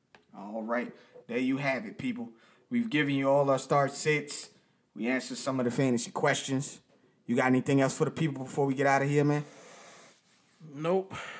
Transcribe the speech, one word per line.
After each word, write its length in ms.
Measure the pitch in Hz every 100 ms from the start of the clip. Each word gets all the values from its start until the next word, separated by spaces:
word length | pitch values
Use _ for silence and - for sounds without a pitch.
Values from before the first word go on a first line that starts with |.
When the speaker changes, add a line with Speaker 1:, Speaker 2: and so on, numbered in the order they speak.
| _ - _ 107
Speaker 1:
All 240 | 101 113
right. 300 | 110 120 117 - - - -
There 100 | 120
you 200 | 127 135
have 280 | 143 127 104
it, 120 | -
people. 320 | 127 117 117 - _ _ -
We've 200 | 120 113
given 240 | 147 143 139
you 140 | 135
all 200 | 139 139
our 100 | 131
start 320 | - 143 139
sits. 580 | - 156 151 147 - - _ _ _ _ -
We 120 | 117
answered 300 | 127 120 123
some 220 | - 131
of 60 | 120
the 60 |
fantasy 380 | 120 135 120 -
questions. 680 | - 147 131 - 135 139 - _ _ _ _ -
You 100 | 120
got 120 | 131
anything 340 | 127 120 139
else 160 | 135 -
for 80 | 139
the 60 |
people 340 | - 160 131 131
before 200 | - 139
we 80 |
get 140 | 135 139
out 140 | 139
of 80 | 139
here, 160 | 147 147
man? 180 | 147 147 - - - - - - - _ _ _ _ 156
Speaker 2:
Nope. 400 | 139 160 190 190 - -